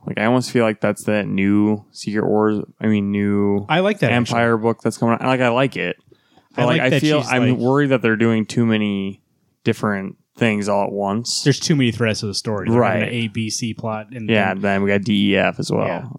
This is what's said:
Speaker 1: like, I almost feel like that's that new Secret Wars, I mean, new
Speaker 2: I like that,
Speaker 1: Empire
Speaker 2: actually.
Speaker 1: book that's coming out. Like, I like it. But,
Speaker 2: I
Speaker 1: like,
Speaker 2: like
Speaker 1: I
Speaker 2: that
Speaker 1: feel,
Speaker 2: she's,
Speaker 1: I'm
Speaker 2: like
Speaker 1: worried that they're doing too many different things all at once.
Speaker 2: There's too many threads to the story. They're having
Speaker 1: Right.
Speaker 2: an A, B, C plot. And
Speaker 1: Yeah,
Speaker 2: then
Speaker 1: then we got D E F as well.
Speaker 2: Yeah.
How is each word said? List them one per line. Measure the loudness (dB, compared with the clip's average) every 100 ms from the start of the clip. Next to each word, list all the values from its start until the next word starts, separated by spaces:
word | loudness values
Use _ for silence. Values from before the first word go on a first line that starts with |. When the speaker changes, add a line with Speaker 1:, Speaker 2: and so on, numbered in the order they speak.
| -8
Speaker 1:
like, | -2
I | 2
almost | 0 0
feel | 0
like | 0 0
that's | -2 -2 -2
that | -2 -2
new | 0 2 4 2 0 -6
Secret | -12 -6 -2 0
Wars, | 2 2 0 -6 -6
I | -2
mean, | 0 -2
new | -2 0 0 0 0 0
Speaker 2:
I | 0
like | 0 0
that, | 0
Speaker 1:
Empire | 0 0 0 2
Speaker 2:
actually. | 2
Speaker 1:
book | 0 -2
that's | -4 -2
coming | -2 0
out. | 0
Like, | 0
I | 2
like | 2 -2 -2
it. | -6 -6 _ _ _ _ _ -2
But, |
Speaker 2:
I | 0
Speaker 1:
like, | 2
Speaker 2:
like |
Speaker 1:
I | 2
Speaker 2:
that | 2
Speaker 1:
feel, | 2 0
Speaker 2:
she's, | 0
Speaker 1:
I'm | 2 2
Speaker 2:
like | 2
Speaker 1:
worried | 2 2 2
that | 2
they're | 2 2
doing | 2 2 0
too | 0 2
many | 2 0 -4 -6 -10 _ _ _ _
different | -4 -2 -2 -4 -6 -12 _ -2
things | 0 0 0
all | 0 0
at |
once. | -2 -2 -4 -4 -2
Speaker 2:
There's | 0 0
too | 0 2
many | 2
threads | 0 -2 -2
to | -4
the | -6
story. | -6 -4 2
They're | 2
having | 2 0
Speaker 1:
Right. | -2
Speaker 2:
an | -4
A, | -4
B, | -4 -6
C | -6 -8
plot. | -6 -8 -8 -10
And | -10 2
Speaker 1:
Yeah, | 2 2
Speaker 2:
then | 0
Speaker 1:
then | 0 0
we | 2
got | 0
D | 2 2 4
E | 4
F | 2 0
as | -4
well. | -2 -2
Speaker 2:
Yeah. | -4 -8